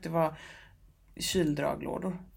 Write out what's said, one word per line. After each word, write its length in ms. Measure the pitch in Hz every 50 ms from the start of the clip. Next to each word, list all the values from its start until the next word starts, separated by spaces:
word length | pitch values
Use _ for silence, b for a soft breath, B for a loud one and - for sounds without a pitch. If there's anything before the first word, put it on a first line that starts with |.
det 60 | - 165
var 280 | 165 170 160 156 - B B B B B B B B B B - - _ _ - -
kyldraglådor. 1000 | - - - - 185 170 151 147 147 143 143 139 - - - - - 185 190 185 185 - - -